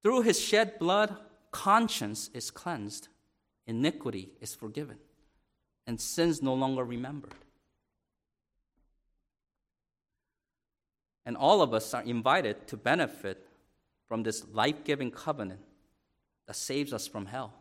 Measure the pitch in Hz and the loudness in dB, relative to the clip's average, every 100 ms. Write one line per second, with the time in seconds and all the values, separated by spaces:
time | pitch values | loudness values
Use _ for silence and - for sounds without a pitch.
0 | 202 254 233 180 - 208 220 - 165 196 | 4 4 6 4 4 4 4 0 2 2
1 | 214 202 - _ _ - - 214 226 - | 2 -2 -16 _ _ -4 4 6 6 -2
2 | 104 - - 123 - - - 156 104 - | -4 -6 -10 -10 -10 -10 -8 -6 -8 -10
3 | - _ _ _ _ _ - 113 147 156 | -16 _ _ _ _ _ -8 0 0 0
4 | 131 107 95 - 110 - 113 113 147 110 | -6 -8 -12 -16 -16 -12 -12 -10 -10 -14
5 | - _ _ _ _ _ _ _ - 113 | -20 _ _ _ _ _ _ _ -10 -8
6 | - - 170 156 135 131 135 131 123 120 | -6 0 2 2 0 2 0 0 -4 -6
7 | 131 147 - - _ _ _ _ _ _ | -8 -10 -14 -20 _ _ _ _ _ _
8 | _ _ _ _ _ _ _ _ _ _ | _ _ _ _ _ _ _ _ _ _
9 | _ _ _ _ _ _ _ _ _ _ | _ _ _ _ _ _ _ _ _ _
10 | _ _ _ _ _ _ _ _ _ _ | _ _ _ _ _ _ _ _ _ _
11 | _ _ - 117 143 202 147 110 - 123 | _ _ -10 2 6 8 6 4 0 -6
12 | 120 120 123 160 131 104 - 110 120 165 | -2 0 4 4 2 -4 -8 -6 2 2
13 | 131 - 98 95 - _ _ _ _ _ | 2 -2 -10 -10 -16 _ _ _ _ _
14 | _ 113 113 107 107 107 123 151 - 143 | _ -4 -4 -4 -6 0 0 0 -2 -2
15 | 127 - - 143 101 95 - _ _ _ | -2 -6 -6 -4 -6 -8 -18 _ _ _
16 | _ _ _ _ - - - 135 143 120 | _ _ _ _ -16 -12 -4 -4 -2 -4
17 | - 110 98 120 113 - | -6 -8 -8 -8 -10 -14